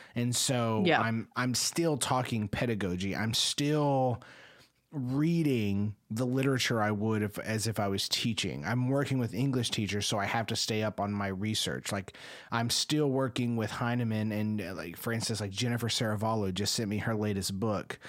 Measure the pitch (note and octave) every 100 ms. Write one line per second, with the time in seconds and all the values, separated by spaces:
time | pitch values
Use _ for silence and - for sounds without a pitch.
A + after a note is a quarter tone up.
0 | - A#2+ A#2+ A#2 - B2+ A2+ A2 F3 C#3
1 | A2+ A2+ - - B2+ A#2+ - - E3 C#3
2 | - B2+ A#2+ A#2 G#2 - B2 A2 G2 F2+
3 | F#2+ F2+ A2 - - - C#3+ D3+ C#3+ C3+
4 | B2+ A#2+ - - - - - _ _ D#3
5 | B2 C3+ D#3+ E3+ D3+ B2 G#2 G2 G#2+ G2+
6 | - G#2+ B2+ B2+ C3+ C3 - A#2 G#2+ G#2
7 | A2 A2 G#2 - - A2 G#2 G#2+ G2+ G2
8 | - - B2 A2 F#2+ C2+ D#2 A#2+ B2+ C#3
9 | B2 C3 A2+ G2 C#3 B2+ A2+ - G2+ G2+
10 | - A2 G2 A#2 A2 - - G#2+ G#2+ G2
11 | G2+ G2+ G2 F#2+ G#2+ A2 - C2 - G2
12 | F#2+ - - - - A#2 A#2 - - D3+
13 | D3 C3 C3 B2 A#2+ A#2 G#2+ - A#2+ A#2+
14 | A#2 A2 G#2+ G#2+ G#2+ G#2 F#2 F2 E2+ E2+
15 | A#2 A2+ - G#2 G2+ G2+ A#2+ A#2+ A#2 -
16 | A2+ G#2 A2 A2 G2 F#2 G2+ - G#2+ G#2
17 | A#2 A2 G#2+ F#2+ F#2 G2 A2 G2 - -